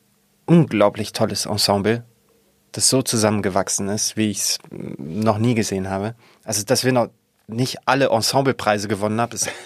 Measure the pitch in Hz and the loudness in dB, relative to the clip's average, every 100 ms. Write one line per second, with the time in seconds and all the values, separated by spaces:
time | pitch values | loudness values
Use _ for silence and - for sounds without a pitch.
0 | _ _ _ _ - 170 139 107 104 101 | _ _ _ _ 4 4 6 4 4 2
1 | 104 - 110 101 - 107 - 101 101 120 | -6 -2 -2 -2 -4 -2 2 2 2 0
2 | 120 _ _ _ _ _ _ - - 131 | -4 _ _ _ _ _ _ -2 0 2
3 | 123 120 107 104 101 95 92 - 98 107 | 0 0 2 2 0 0 -2 -2 -4 -4
4 | - - 107 98 - - - - - - | -4 -2 -2 -2 -4 -6 -8 -14 -12 -10
5 | 71 90 110 104 117 117 98 98 95 95 | -8 -2 0 2 2 2 0 -2 -4 -4
6 | 104 113 _ _ - 104 107 127 127 127 | -6 -8 _ _ -8 -4 0 0 2 2
7 | 104 - _ _ - 113 127 - - 135 | 0 -4 _ _ -8 -4 -4 -2 0 2
8 | 131 110 104 135 135 117 - 107 104 101 | 2 2 2 2 2 0 0 0 0 -2
9 | 107 110 117 - - - | -2 -2 -4 -4 -8 -8